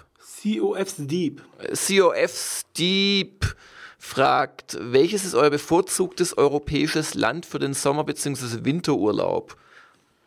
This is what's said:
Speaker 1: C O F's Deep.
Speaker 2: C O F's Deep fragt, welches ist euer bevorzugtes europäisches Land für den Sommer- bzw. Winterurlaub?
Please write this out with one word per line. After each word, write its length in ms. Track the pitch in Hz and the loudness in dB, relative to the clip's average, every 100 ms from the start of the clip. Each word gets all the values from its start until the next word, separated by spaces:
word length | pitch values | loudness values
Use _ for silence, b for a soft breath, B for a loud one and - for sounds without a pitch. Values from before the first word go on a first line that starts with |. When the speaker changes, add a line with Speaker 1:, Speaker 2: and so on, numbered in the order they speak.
| - _ | -16 _
Speaker 1:
C 420 | - - 214 214 | -20 -6 -4 0
O 140 | 196 | 0
F's 200 | 196 196 - | -2 -4 -6
Deep. 460 | 135 180 160 - - - - | -4 -2 -2 -6 -16 -12 -8
Speaker 2:
C 280 | - - 196 | -4 2 4
O 120 | 175 | 4
F's 520 | 107 185 - - - - - | 4 -2 -4 -8 -8 -8 -2
Deep 800 | 180 196 196 196 180 - - B B B B B | 0 2 2 0 -2 -4 -6 B B B B B
fragt, 760 | - 131 135 135 135 - - 71 | -6 0 2 2 0 -8 -14 -10
welches 440 | 117 131 175 208 | 2 4 4 2
ist 100 | 190 | 0
euer 160 | 123 147 | 4 4
bevorzugtes 840 | 147 - 170 - - 185 - 175 - | 2 2 2 2 0 -2 -2 0 4
europäisches 800 | 139 147 147 143 156 156 147 | 2 2 -2 -2 0 -2 -2
Land 320 | - 110 160 - | 0 0 -2 -6
für 140 | 156 | -4
den 140 | 139 | -4
Sommer- 280 | 139 143 151 | 0 0 0
bzw. 600 | 147 143 143 131 123 113 | -2 -6 -6 -6 -6 -4
Winterurlaub? 920 | 123 170 160 123 104 - 50 90 - b b b b b b _ | -2 0 0 2 2 0 0 -2 -6 b b b b b b _